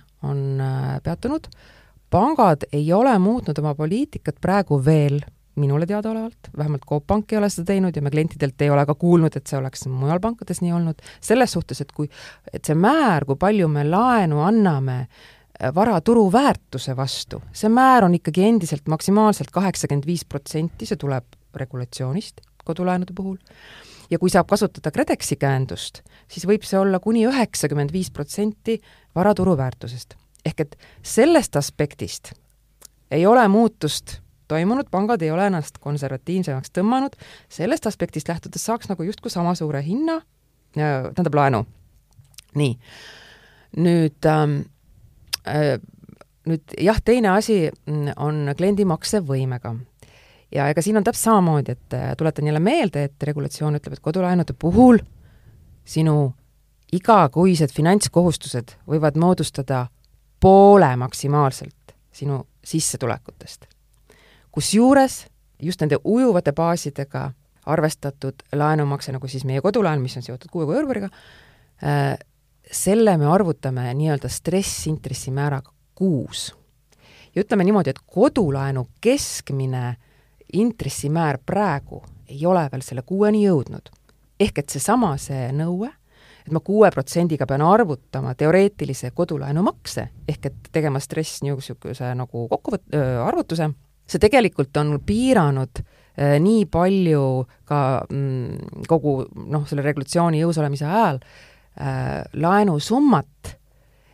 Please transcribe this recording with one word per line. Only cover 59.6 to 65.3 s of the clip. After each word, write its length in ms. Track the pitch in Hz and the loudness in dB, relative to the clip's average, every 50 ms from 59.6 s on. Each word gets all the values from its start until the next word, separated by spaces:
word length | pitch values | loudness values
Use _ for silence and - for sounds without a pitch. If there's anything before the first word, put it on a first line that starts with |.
| 135 - 135 127 123 - _ _ _ _ _ _ _ _ _ - | -6 -4 -4 -4 -4 -6 _ _ _ _ _ _ _ _ _ 4
poole 560 | - 190 190 196 202 202 202 196 175 135 127 | 6 8 8 10 10 10 10 8 8 6 4
maksimaalselt 1000 | 123 123 127 - - - 139 143 147 147 135 127 - 135 143 - _ _ _ - _ _ _ | 2 -2 -4 -6 -6 -4 0 2 2 2 0 0 -4 -12 -18 -20 _ _ _ -20 _ _ _
sinu 320 | - - 139 143 139 135 - _ _ _ - | -14 -10 -8 -6 -6 -6 -8 _ _ _ -10
sissetulekutest. 1000 | - - 160 - - - - 135 120 110 - _ - - - - - - - - - _ _ _ _ _ _ _ _ _ _ _ _ _ _ _ _ - | -6 -4 -2 -2 -4 -4 -4 -4 -4 -4 -6 _ -16 -20 -20 -20 -20 -20 -20 -20 -20 _ _ _ _ _ _ _ _ _ _ _ _ _ _ _ _ -6
Kusjuures 720 | 156 - - - 214 240 262 277 277 269 262 - - - - | -6 -2 0 4 4 6 6 6 6 4 2 0 -6 -16 -20